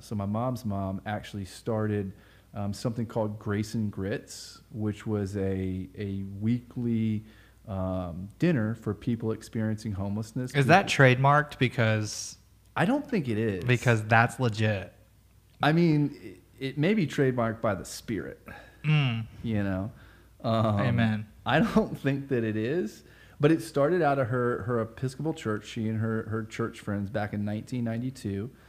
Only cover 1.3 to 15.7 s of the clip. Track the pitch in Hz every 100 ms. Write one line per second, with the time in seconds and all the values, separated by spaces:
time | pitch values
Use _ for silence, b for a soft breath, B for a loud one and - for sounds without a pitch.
1.3 | 104 95 - - 110 107 104 98 - b
2.3 | b b 110 101 98 131 113 113 117 107
3.3 | 107 107 104 110 117 104 98 95 117 -
4.3 | - - - - 113 107 107 113 107 98
5.3 | 101 98 95 95 92 92 - 101 98 98
6.3 | 98 110 123 - - 117 113 110 107 107
7.3 | B B B - 95 92 92 90 85 98
8.3 | - 170 147 110 113 113 101 - 117 113
9.3 | 110 - 117 110 107 113 95 98 101 110
10.3 | 131 127 143 135 180 196 - 135 123 135
11.3 | 147 147 - 123 - 110 110 107 - -
12.3 | - - - - - 170 285 285 220 131
13.3 | 107 113 95 120 123 127 113 107 113 120
14.3 | - 123 104 110 101 87 - - _ _
15.3 | _ _ - 143